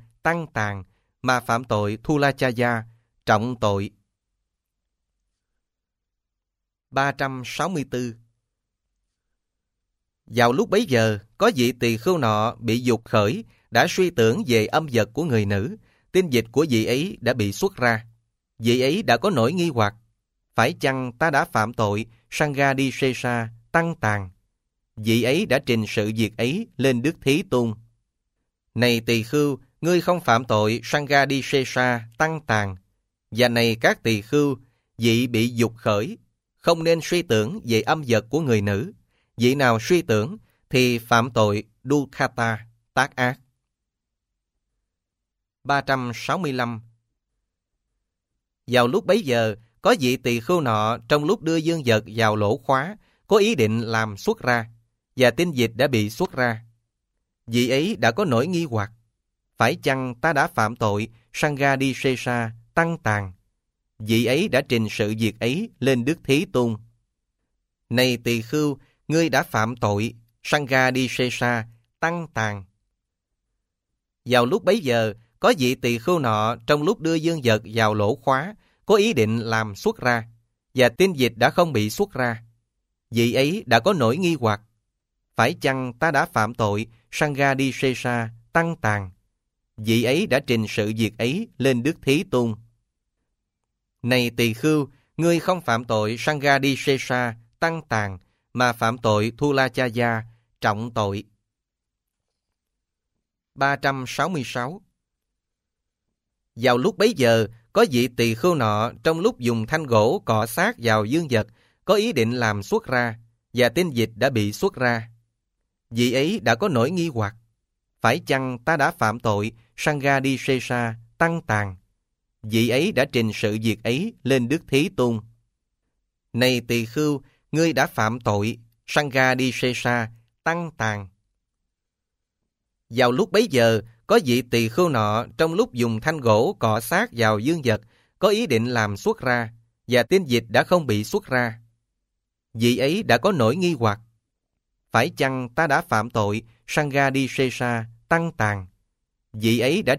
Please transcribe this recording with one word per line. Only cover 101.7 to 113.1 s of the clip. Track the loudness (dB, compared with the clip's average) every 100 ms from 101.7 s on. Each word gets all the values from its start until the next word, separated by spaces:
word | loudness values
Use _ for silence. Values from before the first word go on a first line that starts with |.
| _ _ _ _ _ _ _ _ _ _ _ _ _ _ _ _ _ _
Ba | -2 -2 0
trăm | -2 -2 -6
sáu | -4 -2
mươi | -2
sáu. | -6 -6 -8 -10 _ _ _ _ _ _ _ _ _ _ _ _ _ _ _ _ _ -2
Vào | 2 2
lúc | 2 2
bấy | 2 4
giờ, | 4 4 2 -6 _
có | 2 2
vị | 2 0
tỳ | 0 0
khưu | 2 0
nọ | 2 0 0 -2 -2
trong | -2 2
lúc | 0 0
dùng | -2 -2 -2
thanh | -4
gỗ | 2 4 4 2
cọ | 0 -2 0
sát | -2 -2 0
vào | 0 0
dương | 2 -2 0
vật, | -2 -2 _ _ _
có | 0
ý | 2 2
định | 0 0
làm | 0 -2 -2
xuất | -2 -4 -2
ra, | -2 -2